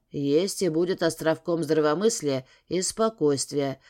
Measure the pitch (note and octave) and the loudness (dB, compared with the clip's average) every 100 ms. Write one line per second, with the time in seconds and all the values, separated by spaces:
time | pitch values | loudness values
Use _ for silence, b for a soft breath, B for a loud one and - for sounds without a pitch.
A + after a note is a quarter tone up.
0 | _ D3 C#3 D3 F#3+ - F3+ D#3 F3 F#3+ | _ -4 2 2 2 -2 -2 0 -2 0
1 | E3 D#3 D#3 D#3+ - E3 D3+ D#3 D3+ D#3 | -2 0 -2 -2 -2 -2 0 2 2 2
2 | A3 - D3 C3 b b b E3+ F3+ - | 0 0 -2 -4 b b b -4 -4 -2
3 | A3 A3 D3 C#3 - C#3+ C#3 C3 | -2 2 0 0 -2 -4 -4 -6